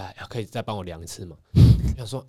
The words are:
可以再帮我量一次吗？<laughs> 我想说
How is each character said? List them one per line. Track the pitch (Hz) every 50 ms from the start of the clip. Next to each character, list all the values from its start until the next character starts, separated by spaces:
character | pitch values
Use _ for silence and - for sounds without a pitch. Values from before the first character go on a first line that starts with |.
| 95 92 - - 92 -
可 | - 120
以 | 104
再 | - - 120 -
帮 | - 107
我 | 101 90
量 | 90 82 80 82
一 |
次 | - - - 98
吗？ | 87 78 - _
<laughs> | _ -
我 | - - - - - - - - -
想 | 120
说 | 101 127 127 -